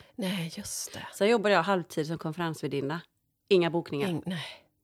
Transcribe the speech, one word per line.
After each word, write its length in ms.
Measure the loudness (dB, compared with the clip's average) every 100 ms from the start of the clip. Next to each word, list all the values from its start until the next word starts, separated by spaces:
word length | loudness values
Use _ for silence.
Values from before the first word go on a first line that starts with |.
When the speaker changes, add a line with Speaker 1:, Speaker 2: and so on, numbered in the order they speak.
| -16 -6
Speaker 1:
Nej, 360 | -2 -2 -4 -6
just 380 | -8 -8 -8
det. 140 | -10 -12
Speaker 2:
Så 120 | 0 4
jobbade 300 | 4 4 4
jag 80 |
halvtid 440 | 4 0 0 -4 -2
som 100 | -4
konferensvärdinna. 840 | -4 -4 -4 -2 -4 -2 -2 -4 -8 _ _ _ _
Inga 200 | 6 6
bokningar. 380 | 2 -2 -2 -2
Speaker 1:
Ing-, 140 | -2 -4
nej. 200 | -6 -8 -14 _ _